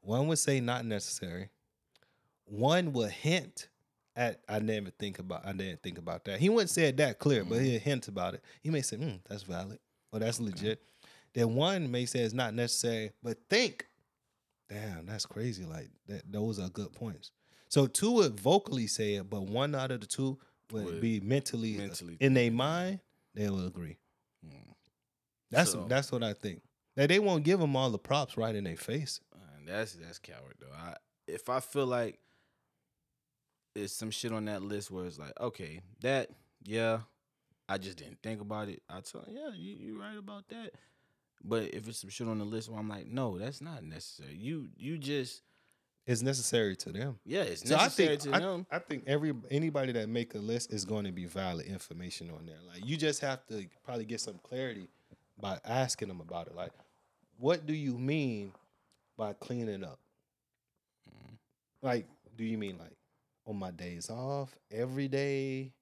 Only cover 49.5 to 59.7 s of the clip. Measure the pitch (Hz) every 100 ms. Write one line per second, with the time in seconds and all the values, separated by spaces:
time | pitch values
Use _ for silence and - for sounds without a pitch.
49.5 | 139 156 143 131 120 107 117 117 110 104
50.5 | 120 - 107 95 107 101 90 87 90 95
51.5 | 85 - 95 - 82 90 - 85 80 82
52.5 | 78 - 87 107 156 156 143 143 131 -
53.5 | 110 92 _ - 120 110 113 - 92 -
54.5 | 127 131 107 90 _ _ - _ - 104
55.5 | 92 - 120 127 - 98 90 82 87 82
56.5 | 90 87 - - _ _ _ _ _ 127
57.5 | 170 151 156 143 120 127 156 135 110 101
58.5 | 92 _ _ _ _ _ - 107 101 -
59.5 | 123 113